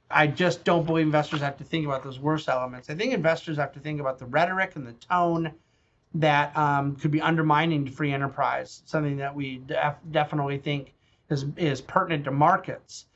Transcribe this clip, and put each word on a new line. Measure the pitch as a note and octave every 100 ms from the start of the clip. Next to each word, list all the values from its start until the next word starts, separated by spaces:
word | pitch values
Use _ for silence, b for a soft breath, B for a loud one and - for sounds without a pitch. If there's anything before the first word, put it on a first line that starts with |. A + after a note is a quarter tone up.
| -
I | D3+ D3+
just | C#3+ F3+ -
don't | - E3+
believe | D#3+ E3 D#3
investors | D3+ D3+ D#3
have | C#3 C#3
to |
think | D3 E3 D3
about | C3+
those | C3+ B2+
worst | C#3+ D#3 D3+
elements. | C3 B2+ B2+ -
I |
think | D#3 A#3
investors | A#3+ D#3+ D#3+ - D3
have | C#3+
to | C#3+
think | D3 D3+
about | C3+ C3
the | A#2+
rhetoric | C#3 F3+ F#3 F#3 E3+
and | A#2+
the |
tone | A#2 - F3+ F3 E3 E3 D3+ b b b b _
that, | E3 D#3 C#3+ D3 D#3
um, | D3+ C#3+ C#3 C#3
could | D#3+
be | D3+
undermining | D#3+ E3 D#3 D3+ E3 D#3 C3+
to |
free | - D3
enterprise, | C#3 C#3 B2+ B2+ B2+ B2+ -
something | - D#3 D3+ C#3
that | C#3
we | C#3+ C3+ C3 C3
def-, | D3 D3 D3 E3
definitely | D3+ D3 D3+ C#3 C#3
think | D3 C#3+ C3+ _ _ _ -
is, | C#3+ C#3 D3
is | E3 C3
pertinent | - F#3+ F#3 D#3
to | C#3+
markets. | C#3 D#3 F#3+ - - - - -